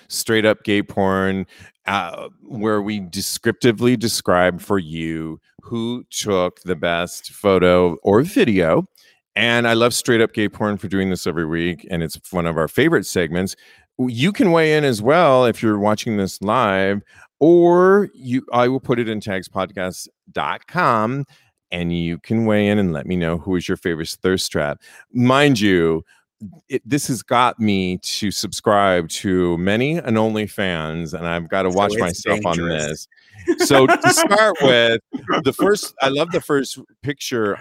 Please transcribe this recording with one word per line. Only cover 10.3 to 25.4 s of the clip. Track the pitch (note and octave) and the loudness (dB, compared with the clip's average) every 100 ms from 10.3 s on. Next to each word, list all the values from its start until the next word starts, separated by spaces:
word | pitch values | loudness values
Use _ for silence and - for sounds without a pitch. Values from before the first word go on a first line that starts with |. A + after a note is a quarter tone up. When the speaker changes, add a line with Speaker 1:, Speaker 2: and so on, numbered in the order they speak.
Speaker 1:
Gay | A2+ G2+ | 0 -2
Porn | - G#2+ G2+ | -2 -4 -4
for | F#2+ | -4
doing | F#2+ F#2+ | -2 -2
this | F2 - | -2 -4
every | D#2+ | -4
week, | D#2+ E2 F2 D#2+ - | -4 -2 -4 -6 -6
and | F2 | -6
it's | E2 - - | -6 -8 -8
one | F#2 E2 | -4 -2
of | D#2+ | -2
our | D#2 | -2
favorite | - D#3+ D3+ | 0 2 2
segments. | F2+ F#2+ D#2+ E2+ F#2+ - - _ _ - | 0 -2 -2 -2 -4 -8 -20 _ _ -6
You | B2+ A2+ E3 | -6 -2 -2
can | G#3 G3+ | 2 2
weigh | E3 D#3 D3+ | 4 2 2
in | |
as | C#3 G#2+ | 0 0
well | A2 E3+ D#3 C3 | 2 4 6 4
if | B2 - | 2 2
you're | A2+ G#2 | 0 0
watching | G#2 G#2+ B2 G#2 | 0 0 -2 -4
this | F#2+ - | -4 -4
live, | G2 B2 A2 F#2+ G2 G2+ - - - - | -2 0 2 0 0 -2 -8 -20 -14 2
or | D#3 F3 F3 F3 F#3 G3+ F#3+ | 6 6 6 6 6 4 2
you, | - B2+ B2+ - | -8 -4 -4 -2
I | A#2+ B2 | 0 2
will | C3 | 0
put | - A#2+ | -2 -2
it | A2+ | -2
in | G#2+ | -4
tagspodcast | G#2+ F#2+ - G2 F2+ G2 F#2 - - _ _ | -6 -6 -6 -6 -6 -4 -8 -8 -16 _ _
dot | - D2+ G2 - | -6 -4 -6 -6
com, | F3 D#3 A2+ A2 C3+ C#3 _ _ _ - | -2 0 2 0 -4 -10 _ _ _ -10
and | F2 F2 E2+ | -6 -4 -2
you | E2+ E2+ | -4 -6
can | - A2+ | -4 -2
weigh | A2 G#2 G2+ | 2 2 2
in | G#2 | 2
and | F#2 | 0
let | D2+ | -4
me | C#2+ F2+ | -4 -2
know | E2 E2+ | -2 -2
who | F#2+ F2+ | -2 -4
is | E2 | -2
your | |
favorite | F2+ F2+ D#2+ E2 - | -4 -4 -4 -8 -4
thirst | F#2 F#2 - | -2 -2 -2
trap. | E2+ D2 D2 - - _ | -4 -4 -6 -14 -20 _
Mind | B2 B2 C3+ | 0 2 4